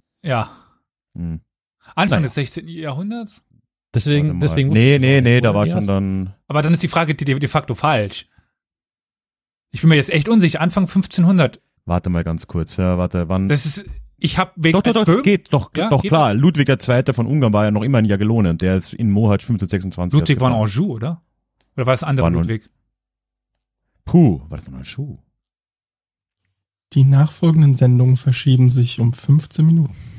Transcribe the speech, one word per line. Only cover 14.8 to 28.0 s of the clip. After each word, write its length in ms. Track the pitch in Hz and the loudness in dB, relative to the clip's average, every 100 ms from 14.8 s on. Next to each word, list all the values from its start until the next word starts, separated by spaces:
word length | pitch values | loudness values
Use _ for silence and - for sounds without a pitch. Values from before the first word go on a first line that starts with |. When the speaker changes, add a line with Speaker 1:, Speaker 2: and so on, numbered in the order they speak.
Speaker 2:
doch, 100 | 240 | 2
doch, 120 | 226 185 | 2 2
Speaker 1:
Böhmen 180 | 190 | 2
Speaker 2:
geht, 300 | 269 196 - | 2 0 0
doch, 180 | 196 - - | -4 -2 -4
Speaker 1:
Ja, 120 | 208 | 0
Speaker 2:
doch, 120 | 139 | 0
Speaker 1:
geht 80 | 101 | 2
Speaker 2:
klar. 240 | 160 131 | 2 2
Speaker 1:
doch. 80 | 104 | 2
Speaker 2:
Ludwig 240 | 160 156 139 | 2 2 2
der 140 | 131 | 0
Zweite 340 | - 123 135 | 0 0 0
von 140 | 127 117 | -2 -2
Ungarn 260 | 147 120 | 0 2
war 100 | 104 107 | 2 0
ja 60 | |
noch 120 | 104 | 0
immer 160 | 113 127 | 0 0
ein 60 | 110 | 2
Jagellone 440 | 98 107 113 95 | 0 0 0 0
und 120 | 82 | 0
der 140 | 92 92 | -2 -2
ist 180 | - | -4
in 180 | - 113 | -4 0
Mohacs 340 | 101 110 101 - | 2 2 0 -2
fünfzehnhundertsechsundzwanzig 720 | 110 95 98 92 90 90 147 | -4 -4 -4 -6 -6 -2 0
Speaker 1:
Ludwig 200 | 160 139 | 0 0
war 60 | 127 | 0
ein 40 | |
Speaker 2:
geboren. 160 | 117 107 | 0 -2
Speaker 1:
Anjou, 240 | 101 196 113 | -2 -4 -6
oder? 260 | 131 165 _ _ _ _ _ - | -8 -10 _ _ _ _ _ -6
Oder 80 | 127 | -2
war 80 | |
das 100 | 127 | -2
ein 60 | 151 | -2
anderer 140 | 135 85 | 0 0
Speaker 2:
War 60 | |
ein 40 | 85 | 0
Speaker 1:
Ludwig? 340 | 85 113 _ _ _ _ _ _ _ _ _ _ _ _ _ _ | -2 -6 _ _ _ _ _ _ _ _ _ _ _ _ _ _
Speaker 2:
Puh, 380 | - 175 147 76 69 | 2 4 4 2 -8
war 80 | 71 | -16
das 100 | - | -16
ein 60 | 65 | -18
Anjou? 440 | 65 - 143 - _ _ _ _ _ _ _ _ _ _ _ _ _ _ _ _ _ | -16 -12 -12 -14 _ _ _ _ _ _ _ _ _ _ _ _ _ _ _ _ _
Speaker 4:
Die 100 | 143 | 2
nachfolgenden 720 | 135 135 151 - 170 160 147 123 | 4 4 2 0 0 4 4 4
Sendungen 400 | 127 123 | 4 4